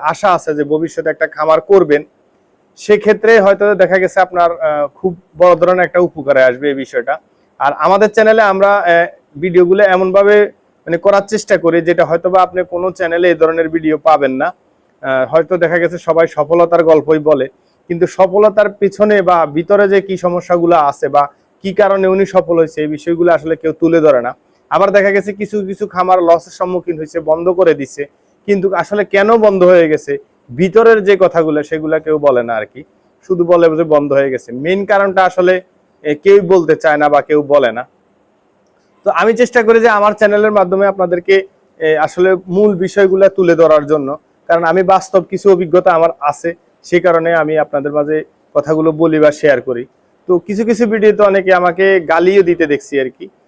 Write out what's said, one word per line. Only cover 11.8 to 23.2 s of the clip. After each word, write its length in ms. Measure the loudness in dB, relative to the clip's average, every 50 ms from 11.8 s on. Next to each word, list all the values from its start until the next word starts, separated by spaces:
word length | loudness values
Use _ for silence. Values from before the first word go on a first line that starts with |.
যেটা 220 | 0 0 0 0 0
হয়তোবা 340 | 0 -2 -2 -2 0 0 0
আপনি 180 | 0 0 -2 -6 -8
কোনো 220 | -6 -6 -6 -6 -6
চ্যানেলে 360 | -6 -6 -6 -4 -2 0 2 2
এই 80 | 2 2
ধরনের 280 | 0 0 0 -2 -4 -2
ভিডিও 280 | -4 -4 -2 -2 -2 0
পাবেন 340 | 0 2 2 2 2 -2
না। 160 | -2 -4 -6 -6
আহ, 760 | -8 _ _ _ _ _ _ _ _ _ -6 -4 -2 -2 -2
হয়তো 280 | 0 -2 -2 -2 0 -2
দেখা 220 | -2 -2 -2 -2 -2
গেছে 180 | -4 -6 -6 -6
সবাই 280 | -4 -4 -2 -2 -2 -4
সফলতার 540 | -4 -4 -4 -2 0 0 0 0 0 0 2
গল্পই 360 | 4 2 2 2 0 -2 0 0 0
বলে, 180 | 0 -2 -2 -8 _ _ _ _ _ _ _ -8
কিন্তু 140 | -4 -4 -4
সফলতার 640 | -2 0 0 0 0 2 2 2 2 2 0 -2 -2
পিছনে 440 | -2 -4 -4 -4 -2 0 0 2 2 0
বা 140 | 2 2 2 0 0
ভিতরে 380 | -2 -4 -4 -2 0 0 2 2 2
যে 100 | 2 0
কি 140 | -2 -2 -8
সমস্যাগুলো 600 | -4 -4 -4 -4 -4 -4 -2 -2 0 0 2 2
আছে 300 | 2 2 0 -2 -4 -4 -2
বা 140 | 0 0 0 -2 _ _ _ _ _ _ -10
কি 60 | -6
কারণে 340 | -2 0 0 2 2 0 0 0
উনি 160 | 0 0 -2
সফল 280 | 0 0 -2 0 0 0 0
হয়েছে 200 | 0 -2 -2 -6
এই 80 | -6 -6 -6
বিষয়গুলো 340 | -8 -6 -4 -2 0